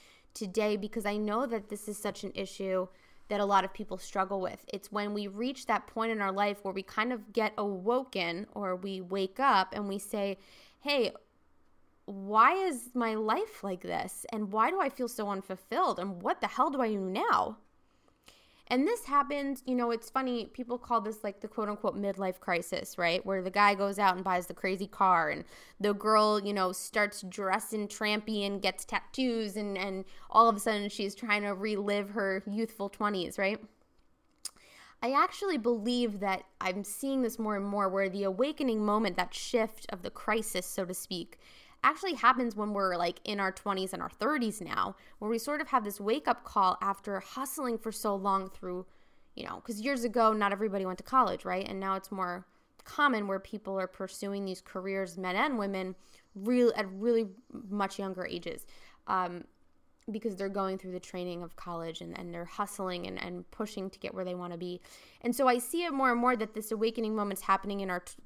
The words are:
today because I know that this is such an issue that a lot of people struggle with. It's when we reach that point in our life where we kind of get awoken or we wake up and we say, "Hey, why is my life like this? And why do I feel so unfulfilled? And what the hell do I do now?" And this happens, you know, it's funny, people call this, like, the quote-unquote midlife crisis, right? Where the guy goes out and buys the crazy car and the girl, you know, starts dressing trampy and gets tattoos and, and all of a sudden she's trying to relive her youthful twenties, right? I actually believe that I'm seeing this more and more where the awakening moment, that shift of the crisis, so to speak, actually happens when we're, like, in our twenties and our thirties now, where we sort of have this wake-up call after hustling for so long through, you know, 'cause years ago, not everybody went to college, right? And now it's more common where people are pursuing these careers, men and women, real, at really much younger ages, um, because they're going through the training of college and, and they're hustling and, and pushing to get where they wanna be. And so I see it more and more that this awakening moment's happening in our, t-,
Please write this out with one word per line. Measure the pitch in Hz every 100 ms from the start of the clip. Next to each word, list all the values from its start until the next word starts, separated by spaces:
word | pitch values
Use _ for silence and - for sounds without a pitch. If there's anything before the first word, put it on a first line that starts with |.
| - - _
today | - 202 202 214 208
because | 208 233 202
I | 208
know | 208 214 233
that | 226 202
this | 208 -
is | 202
such | 208 196
an | 202
issue | - 190 - 190 185 185 - - - -
that | 202
a | 202
lot | 196 190
of |
people | - 208 185
struggle | - 202 190 196
with. | 180 - -
It's | 196 -
when | 208 208
we | 208 202
reach | 202 247 269 -
that | 202 -
point | 226 226
in | 220
our | 196
life | 190 208 202
where | 196
we | 190
kind | 190 - 233
of | 240 208
get | 226 214 214
awoken | 208 190 190 247 262 190 170 170 214
or | 208 196 185
we | 196 190
wake | 180 196 190 -
up | 269 214 247 214
and | 202
we | 196
say, | - 208 196 190 - - - _
"Hey, | 285 285 214 - _ _ _ _ _ _ _ _ -
why | 196 196 220 247
is | 370 381 254 -
my | 247 226 220
life | 214 269 440 -
like | 202 185
this? | 180 170 - - -
And | 220 208
why | 214 233
do | 381
I | 302
feel | 269 247
so | - 202
unfulfilled? | 196 - 185 - 285 359 -
And | 196 180
what | 220 -
the | 208
hell | - 302
do | 277
I | 233
do | 208
now?" | 190 196 453 - - 214 - _ _ _ _ _ _ - _ _ -
And | 247 311
this | 466 -
happens, | 285 262 285 277 269 -
you | 247
know, | 240
it's | 226 -
funny, | 262 262 240 208
people | - 240 247
call | - 233
this, | 208 220
like, | 208 196
the | 208
quote-unquote | - 214 208 214 202
midlife | 202 190 190 185
crisis, | - 175 165 - - -
right? | 170 170 190
Where | 196
the | 185
guy | 196 208 196
goes | 202 196
out | 196 180
and | 190
buys | 180 175
the |
crazy | 170 190 190 202
car | - 190 175 151
and | 151 - - - -
the | 202
girl, | 202 208 214 214 214 202
you |
know, | 202 185
starts | 185 - 220 208 - 185
dressing | 180 190 202 208 214 202
trampy | - 214 214 214 214 202
and | 202
gets | 196 180
tattoos | - 208 - - 254 226 214 196
and, | 208 196
and | 196 190 185 - -
all | 220 233
of | 208
a |
sudden | 226 208 202
she's | - 202 -
trying | 233 208
to | 208 190
relive | 214 202 202 202 202
her | 208 196 190 202
youthful | 208 226 - 202
twenties, | - 208 196 170 -
right? | 196 214 - _ _ _ _ _ _ _ - - - - - -
I | 233
actually | 277 359 - 403 302
believe | 226 233 214 247 240 202
that | 202 185 - -
I'm | 190 185
seeing | 196 - 269 269
this | 233 -
more | 220 202
and | 202
more | 202 196
where | 190 196
the | 196 196
awakening | 185 277 302 269 220
moment, | 208 208 208 180
that | 180
shift | - - 240 220 - -
of | 180
the | 170
crisis, | - - 220 214 185 180
so | -
to | 180
speak, | 185 - 180 185 - - - - -
actually | 262 302 302 269
happens | 233 254 240 202
when | 214
we're, | 202 190 175
like, | 175 -
in | - 202
our | 190
twenties | 185 208 190 190
and | 175
our | -
thirties | - 226 302 226 -
now, | 165 - - - - -
where | 214
we | 226
sort | 277 294
of | 320
have | 254
this | 208 196
wake-up | 202 269 285 240
call | - 214 185 -
after | 196 196 - 196
hustling | - - 269 - 254 226
for | 226
so | 208 220 202
long | 196 196 190
through, | - 185 180 180 - - - - -
you | -
know, | 90
'cause | - 214
years | 233 269
ago, | 233 220 220
not | 214 202
everybody | 196 214 196 185
went | 185
to |
college, | - 262 214 185 185
right? | 185 196
And | 196
now | 196
it's | 190 190
more | 196 180 175 - _ _ _
common | - - 285 226 202
where | 190
people | 196 208 196 190
are | 185
pursuing | - 190 - 202 202
these | 196 180
careers, | - 190 190 196 190 175
men | 180 190
and | 294 247
women, | 196 196 185 185 - - _
real, | 196 202 247 240 -
at | 196
really | 190 233 233 208 190 - - 208
much | 202 190 -
younger | 196 185 180
ages, | 175 170 - - - - - -
um, | 185 180 175 - _ _ _ _ _ -
because | 214 220 185
they're | 196
going | 202 190 190
through | 185
the | 180
training | - 180 180 175
of | 170 -
college | 180 170 165 165
and, | 170 180
and | 175
they're | 170 175
hustling | - 202 - 185 180 185
and, | -
and | - 175 180
pushing | - 208 208 190
to | -
get | 196 190
where | 180
they | 180
wanna | 175 170
be. | 180 180 - - - -
And | 240
so | 233 262
I | 240
see | - 339 349
it |
more | 277 262
and | 240
more | 247 240
that | 214 214
this | 214
awakening | 220 226 233 220 220
moment's | 202 190
happening | - 190 196 202
in | 196
our, | 180
t-, | - -